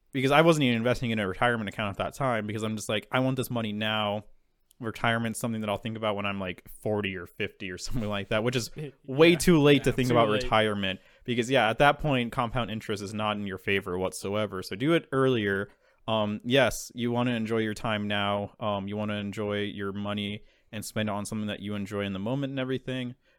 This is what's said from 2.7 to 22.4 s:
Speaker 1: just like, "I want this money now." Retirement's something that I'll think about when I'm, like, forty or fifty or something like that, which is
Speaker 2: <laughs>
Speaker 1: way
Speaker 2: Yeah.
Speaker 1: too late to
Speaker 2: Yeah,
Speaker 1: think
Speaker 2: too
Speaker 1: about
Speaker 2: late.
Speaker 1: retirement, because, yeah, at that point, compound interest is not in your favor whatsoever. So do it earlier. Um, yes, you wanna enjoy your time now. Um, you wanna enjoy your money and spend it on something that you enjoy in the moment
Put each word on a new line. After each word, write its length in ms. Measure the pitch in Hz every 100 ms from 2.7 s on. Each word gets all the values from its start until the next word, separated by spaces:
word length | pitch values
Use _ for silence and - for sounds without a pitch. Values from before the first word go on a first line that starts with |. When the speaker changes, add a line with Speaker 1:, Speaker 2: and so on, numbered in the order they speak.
| 110
Speaker 1:
just 120 | -
like, 200 | 107 -
"I 80 | 127
want 160 | 131 131
this 140 | 117
money 240 | 120 110
now." 520 | 104 110 107 104 104 - - _ _ _ -
Retirement's 600 | 113 - 120 113 113 107
something 220 | 120 110
that 80 | 107
I'll 80 | 101
think 200 | 113 110
about 180 | 110 101
when 100 | 101
I'm, 140 | 98
like, 240 | 92 87 - -
forty 340 | 110 107 98 92
or 100 | 87
fifty 460 | - 101 - 95
or 60 | 92
something 300 | - 135 104
like 200 | 101 98
that, 140 | 110
which 120 | 117 123
is 140 | 113 -
Speaker 2:
<laughs> 300 | 147 - -
Speaker 1:
way 240 | 135 170
Speaker 2:
Yeah. 80 | 175
Speaker 1:
too 220 | - 165
late 220 | 143 143 139
to 40 |
Speaker 2:
Yeah, 40 | 120
Speaker 1:
think 140 | 127
Speaker 2:
too 40 | 120
Speaker 1:
about 140 | 113
Speaker 2:
late. 140 | 104
Speaker 1:
retirement, 560 | - 110 107 101 98 95 _ _
because, 260 | - 120 117
yeah, 200 | 135 110
at 100 | 113
that 200 | 143 143
point, 320 | 151 127 120
compound 380 | - 120 127 107
interest 320 | 110 - 101
is 120 | 101
not 240 | 107 107 104
in 100 | 101
your 100 | 92
favor 400 | - 98 92 90
whatsoever. 640 | 95 - 95 104 107 92
So 140 | - 98
do 180 | 139
it 140 | 165 156
earlier. 580 | 135 131 120 101 98 101 _ _ _ -
Um, 340 | 110 107 104
yes, 480 | 120 135 117 - -
you 180 | 120 120
wanna 200 | 120 123
enjoy 280 | 120 110 113
your 140 | 110
time 340 | 107 117 107 104
now. 440 | 101 101 101 101 -
Um, 280 | 110 101 98
you 100 | 104
wanna 180 | 107 104
enjoy 460 | 101 98 104 104
your 320 | 101 101 98
money 500 | 101 101 104 101 104 - _ _
and 120 | 110
spend 260 | - 113 107
it 20 |
on 140 | 101 101
something 220 | 110 104
that 140 | 101
you 140 | 101 104
enjoy 260 | 98 104
in 120 | 101
the 60 | 95
moment 320 | 104 135